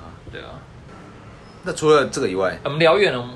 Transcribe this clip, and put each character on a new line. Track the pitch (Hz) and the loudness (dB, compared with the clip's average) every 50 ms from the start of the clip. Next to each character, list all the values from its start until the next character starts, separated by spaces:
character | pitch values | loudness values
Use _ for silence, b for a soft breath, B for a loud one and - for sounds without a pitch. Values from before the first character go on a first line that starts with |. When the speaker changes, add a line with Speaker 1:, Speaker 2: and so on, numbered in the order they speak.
| 82 82 - - - - | -18 -20 -20 -20 -18 -16
Speaker 1:
对 | - - | -16 -16
啊。 | - - - - - - - - - - - - - - - - - - - - - - - - - | -16 -16 -18 -18 -20 -20 -20 -20 -20 -20 -20 -20 -20 -20 -20 -20 -20 -20 -20 -20 -20 -20 -20 -14 -12
Speaker 2:
那 | 180 | -10
除 | - - 156 151 | -8 0 4 4
了 | 156 147 131 | 4 4 4
这 | 107 - 139 | 0 -2 -2
个 | 127 98 | -2 -2
以 | 90 | 0
外， | 95 95 90 85 - - | 0 -2 -2 -2 -4 -6
Speaker 1:
我 | 143 | -6
们 | - 156 | 0 2
聊 | 160 160 175 202 | 4 4 4 4
远 | 196 165 | 2 2
了， | 131 123 123 123 127 | 0 -4 -8 -10 -14